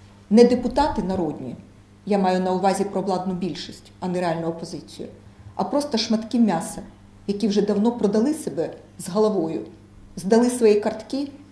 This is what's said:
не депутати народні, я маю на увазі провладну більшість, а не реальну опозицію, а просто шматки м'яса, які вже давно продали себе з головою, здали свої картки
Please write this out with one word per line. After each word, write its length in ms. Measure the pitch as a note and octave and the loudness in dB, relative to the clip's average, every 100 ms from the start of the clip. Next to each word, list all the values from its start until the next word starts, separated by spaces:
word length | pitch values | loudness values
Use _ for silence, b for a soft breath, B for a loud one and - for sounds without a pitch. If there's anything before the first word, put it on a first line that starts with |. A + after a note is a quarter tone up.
| B B - | B B 4
не 140 | G#3+ | 6
депутати 600 | A#3+ B3 B3 - - - | 6 4 0 0 0 -2
народні, 520 | F3+ F#3+ D#3 C#3 B2+ - - - - - F#3+ | -4 -4 -4 -6 -12 -14 -18 -20 -20 -12 -2
я 120 | G#3 | 0
маю 220 | F#3 F#3 | 2 2
на 120 | F#3 | 0
увазі 320 | F#3 G3 F#3 | 2 2 2
провладну 500 | - G3 G3 F3+ F#3 | -2 -2 -2 -2 -2
більшість, 580 | F3 F#3 C#3+ - - - - | -4 -4 -6 -12 -16 -20 -10
а 80 | F#3 | -6
не 140 | F3+ | -2
реальну 260 | F3 E3 E3 | -2 -2 -4
опозицію, 640 | E3 E3 - - - - - B B - - | -6 -10 -12 -14 -14 -14 -16 B B -10 -6
а 80 | |
просто 340 | - C#4+ C#4+ A3 | -2 -2 0 -2
шматки 420 | - A3 - A#3+ | 0 -2 0 2
м'яса, 420 | G#3+ E3 - - - - - - - | 2 2 -4 -10 -14 -20 -20 -10 -6
які 200 | G3+ G#3+ | -2 2
вже 140 | G3+ | 2
давно 300 | G3+ G3+ A3+ | 2 2 2
продали 420 | A#3 G#3+ G#3+ C#4 | 2 2 2 2
себе 400 | D#4 - D#3 D3 - - - | 0 -4 -4 -6 -8 -18 -14
з 100 | - | -4
головою, 560 | G#3 G#3+ F#3+ D#3+ D#3 - - - - - - | 0 2 0 -2 -4 -8 -16 -20 -20 -16 -10
здали 340 | F#3 A3+ B3 | 2 4 4
свої 300 | - A3 G#3 | 4 4 4
картки 520 | A3 - - C4+ C#4+ - - | 2 -6 -6 -6 -6 -10 -20